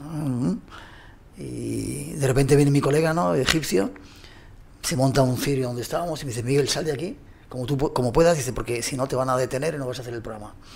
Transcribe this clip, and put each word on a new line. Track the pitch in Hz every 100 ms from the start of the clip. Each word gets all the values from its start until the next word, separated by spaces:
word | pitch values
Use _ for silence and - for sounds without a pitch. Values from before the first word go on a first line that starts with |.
| 147 160 151 123 151 208 - - - - - - - -
Y | 135 123 117 117 107 135 143
de | 160 135
repente | 131 139 143
viene | 143
mi | 143
colega, | 139 147 160
¿no? | 160 180 165
Egipcio, | 127 165 147 180 - - - - - - - - - -
se | - 127
monta | 135 131
un | 131 123
cirio | - 135 127
donde | 123
estábamos | 113 160 175 151
y | 139
me |
dice, | 117
"Miguel, | 117 139 131
sal | 143 156
de |
aquí, | 139 170 262 - - -
como | 127 123
tú | 139
pu-, | 139
como | - 123
puedas", | 120 165 165
dice, | 123
"porque | 120 113 120
si | 113 135
no | 135
te | 127
van | 131
a | 127
detener | 127 131 151 156
y |
no | 131
vas | 127
a |
hacer | 123
el | 120
programa". | 113 110 107 - -